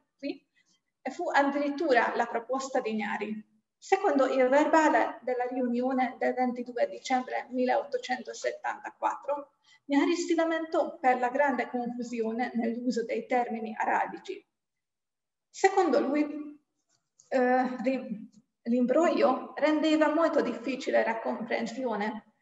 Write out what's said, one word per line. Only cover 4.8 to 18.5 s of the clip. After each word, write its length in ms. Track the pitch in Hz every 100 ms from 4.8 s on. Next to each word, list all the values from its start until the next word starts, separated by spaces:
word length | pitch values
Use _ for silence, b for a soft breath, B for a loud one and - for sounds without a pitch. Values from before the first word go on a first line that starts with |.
| 302 233 - -
della 220 | 240 247
riunione 720 | 247 262 247 240 254 262 254 -
del 140 | 254
ventidue 560 | 254 247 247 240 240 -
dicembre 580 | - - 254 247 - -
milleottocentosettantaquattro, 2000 | 254 254 247 - 254 - 240 220 - 123 117 120 110 110 - 107 107 - 190 185 _ b b -
Gnari 260 | 285 349 330
si 180 | 339
lamentò 600 | 330 330 320 320 339 - -
per 200 | 262 240
la 100 | 247
grande 400 | 269 285 240 233
confusione 840 | 247 240 240 240 233 220 233 247
nell'uso 500 | 233 226 233 247 226
dei 220 | - 220 -
termini 480 | 247 240 220 220 -
araldici. 680 | - 240 - - - - - _ _ _ _ _ _ _ _ _ _
Secondo 500 | - 381 392 339 226
lui, 580 | 254 294 294 - - - _ _ _ _ _ _ -
eh, 480 | 262 247 254 254 254
ri-, 480 | 233 262 220 202 - _ _